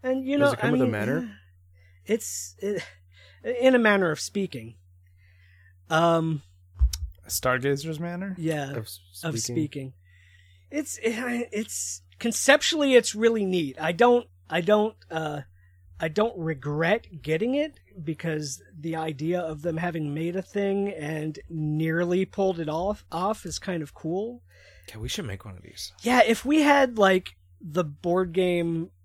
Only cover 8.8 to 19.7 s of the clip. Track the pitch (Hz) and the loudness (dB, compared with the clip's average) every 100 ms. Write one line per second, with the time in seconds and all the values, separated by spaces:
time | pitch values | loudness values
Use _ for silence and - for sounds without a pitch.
8.8 | 107 - - - 160 117 117 120 151 143 | -10 -16 -20 -10 -6 -4 -4 -2 -4 -6
9.8 | 131 - _ _ _ _ _ - _ 285 | -12 -16 _ _ _ _ _ -20 _ -8
10.8 | 294 - 226 226 247 240 233 208 220 - | -8 -4 -4 -4 -4 -4 -4 -6 -6 -8
11.8 | - - _ _ 233 - - 285 - 320 | -8 -10 _ _ -4 0 4 6 4 0
12.8 | 285 254 - 208 226 226 190 180 143 - | 6 6 6 2 2 4 0 0 -2 -2
13.8 | 160 175 240 240 - _ - 175 170 214 | -4 4 6 6 2 _ -4 -2 4 4
14.8 | 220 - - 160 156 147 - - _ _ | 4 -4 -8 -4 -4 -6 -10 -20 _ _
15.8 | - - 160 156 226 202 160 143 143 147 | -20 -6 -4 0 0 0 -6 -4 -4 0
16.8 | 165 214 - 160 147 160 233 277 302 - | 2 0 -2 -12 -4 0 0 0 -2 -6
17.8 | _ 196 156 151 170 151 147 - - 165 | _ -12 -8 -6 -4 -4 -6 -10 -16 -12
18.8 | 160 160 160 135 156 180 165 151 165 | -8 -4 -6 -4 -2 -2 -4 -6 -4